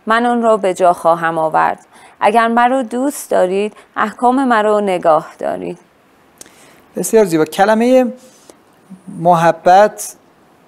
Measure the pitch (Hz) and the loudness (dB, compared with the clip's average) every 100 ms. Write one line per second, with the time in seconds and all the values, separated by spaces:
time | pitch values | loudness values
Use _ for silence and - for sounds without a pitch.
0 | - 226 240 240 226 220 196 180 180 175 | -4 -2 0 0 0 0 0 0 0 2
1 | 165 170 165 165 160 165 160 - _ _ | 0 0 -2 -2 -2 0 0 -2 _ _
2 | - - 202 226 226 233 240 269 233 240 | -20 -4 0 0 0 0 0 0 -4 -4
3 | 277 - - 196 185 196 208 - _ - | -4 -6 -4 -2 0 -2 -6 -8 _ -8
4 | 214 - 247 254 262 226 208 208 202 180 | -8 -2 -2 0 0 0 0 0 -2 -2
5 | 165 156 165 - - 92 175 175 _ _ | 2 0 -2 -10 -8 -8 -10 -14 _ _
6 | _ _ _ _ - _ - _ _ - | _ _ _ _ -20 _ -20 _ _ -12
7 | 185 220 202 160 156 - 202 220 240 254 | 0 2 2 0 -2 0 0 2 2 2
8 | 247 - - _ _ - _ _ _ - | 0 -6 -20 _ _ -20 _ _ _ -20
9 | - 160 165 170 165 160 180 185 208 214 | -20 -4 0 2 2 0 4 4 4 0
10 | - - _ _ _ _ | -16 -18 _ _ _ _